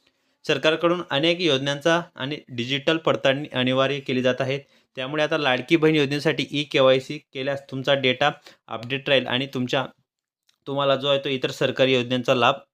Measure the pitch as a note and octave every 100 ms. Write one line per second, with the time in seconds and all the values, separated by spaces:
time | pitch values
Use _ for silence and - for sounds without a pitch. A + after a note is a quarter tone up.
0 | _ _ _ _ - C#3 D#3 D#3+ E3+ F3
1 | - C#3 E3 F3 E3+ C3 C#3 C#3+ E3 E3
2 | E3+ - C3+ D3 - A#2+ A#2+ C#3 C#3 D#3+
3 | D#3 - C#3 C#3 D3 B2+ B2+ C3 C3+ C#3+
4 | C#3 B2+ B2+ B2+ C3 C#3 - _ _ -
5 | C3 D3+ D3+ D#3 C#3 B2+ B2 D#3+ D#3 D#3
6 | C#3 D3 D#3 D3 C#3 C#3 C#3+ C#3+ C3 C3
7 | C3 D3+ _ C#3 C3+ C3+ - C3+ C3 C#3
8 | C3 B2+ D3 D3 - - - A2 A#2+ C#3
9 | C#3+ C3+ B2 B2 C#3 C3 B2 C#3 B2+ _
10 | _ _ _ _ _ _ - C#3 C#3 C3+
11 | C#3+ C#3 D3 C3 C#3+ - C3 A#2+ C3 B2+
12 | A#2+ B2+ A#2+ B2+ A#2+ C3+ -